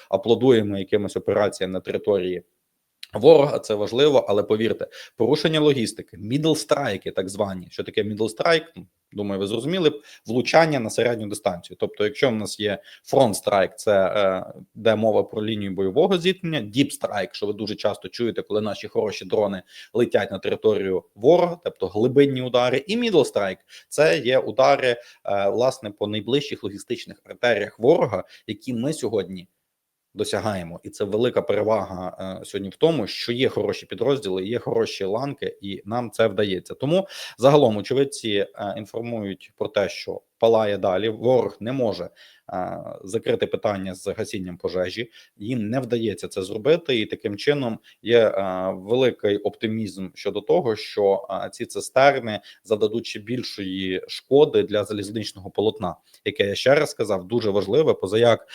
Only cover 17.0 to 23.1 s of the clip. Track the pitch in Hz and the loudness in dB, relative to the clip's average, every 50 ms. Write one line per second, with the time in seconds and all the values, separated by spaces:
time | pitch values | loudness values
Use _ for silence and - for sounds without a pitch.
17 | - - 104 101 92 - - - 104 101 104 101 107 101 101 - - 107 98 - | -6 -4 -4 -4 -4 -6 -6 -6 -6 -4 -4 -4 -6 -6 -4 -2 -2 -2 -2 -4
18 | - 95 - - 120 113 98 101 - - 101 107 107 104 98 - - 104 - 117 | -10 -12 -6 -4 -2 -2 -2 -4 -4 -4 -2 -2 -2 -4 -6 -8 -10 -8 -4 -2
19 | 107 101 90 - 95 90 - 107 104 98 98 92 - _ - - - - - 117 | -2 -2 -4 -6 -6 -2 0 2 2 2 0 -4 -10 _ -20 -20 -14 -4 0 0
20 | 120 - - 110 101 - 98 95 - 104 95 - - 110 104 98 98 95 92 87 | 2 2 2 0 0 -2 -6 -8 -6 -4 -2 0 2 2 2 2 0 -2 -2 -4
21 | - _ _ 104 113 143 175 175 170 175 170 165 - 95 - - 95 90 - 104 | -4 _ _ 0 4 6 6 6 4 2 -2 -4 -6 -8 -6 -4 -6 -4 0 0
22 | 117 147 - 143 143 139 131 127 127 123 117 123 123 123 123 127 - - 214 240 | 0 4 6 6 4 4 4 -2 -2 0 0 2 2 2 0 -2 -2 -2 -2 -2
23 | 247 226 | 0 2